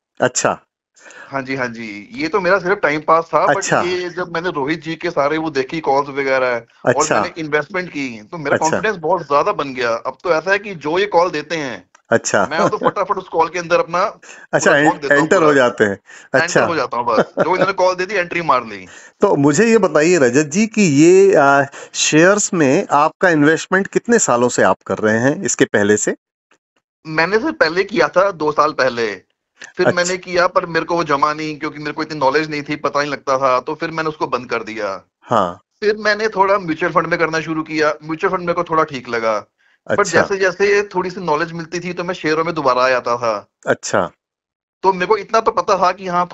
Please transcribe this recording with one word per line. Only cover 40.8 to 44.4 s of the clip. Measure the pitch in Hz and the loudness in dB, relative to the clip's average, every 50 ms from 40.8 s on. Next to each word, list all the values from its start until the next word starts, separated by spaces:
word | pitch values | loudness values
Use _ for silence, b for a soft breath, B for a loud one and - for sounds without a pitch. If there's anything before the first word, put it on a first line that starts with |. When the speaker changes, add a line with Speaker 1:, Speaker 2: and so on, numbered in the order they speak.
Speaker 2:
थोड़ी | 202 202 - 180 180 185 | 0 -2 -4 -4 -4 -4
सी | 175 208 | -6 -6
knowledge | 180 165 151 156 170 165 | -4 -2 -2 -2 -2 -4
मिलती | 165 170 160 165 175 175 | -6 -10 -10 -8 -8 -8
थी, | 175 180 | -8 -8
तो | 175 180 175 | -8 -8 -6
मैं | 185 180 | -6 -6
शेयरों | - - 156 156 156 165 | -4 -2 -2 0 0 -2
में | 175 165 | -2 -2
दोबारा | 160 143 131 123 123 127 | -2 0 0 2 2 2
आ | 131 | 2
जाता | 127 123 120 120 120 | 2 0 0 -2 -4
था। | 120 120 113 107 101 - _ _ _ - | -2 -2 -2 -2 -4 -6 _ _ _ -4
Speaker 1:
अच्छा। | - 120 - - - - 104 87 85 - _ _ _ _ _ | -4 -2 -2 -2 -2 0 0 0 0 -4 _ _ _ _ _